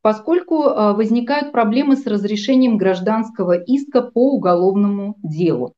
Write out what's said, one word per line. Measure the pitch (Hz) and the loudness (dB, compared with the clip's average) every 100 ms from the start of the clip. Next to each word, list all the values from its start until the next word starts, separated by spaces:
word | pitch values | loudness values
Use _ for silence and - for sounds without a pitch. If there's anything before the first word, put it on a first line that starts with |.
поскольку, | 214 214 - 349 - 320 | 0 0 0 -2 0 0
а, | 285 - 208 | 0 2 0
возникают | 202 220 240 240 294 285 | 2 0 0 0 -4 -2
проблемы | 240 220 247 285 262 | 0 0 0 2 0
с | 240 | 0
разрешением | 208 202 208 233 262 254 214 | -4 -2 -4 0 2 2 2
гражданского | 185 180 185 220 220 - 180 175 | 0 0 -2 -2 -4 -4 -2 -2
иска | 208 277 - 254 | 0 -2 0 -2
по | 240 233 262 | -2 0 2
уголовному | 254 180 175 180 196 202 202 202 202 | 2 0 2 2 2 0 -2 -8 -10
делу. | 160 156 175 127 123 | -10 -2 0 0 -6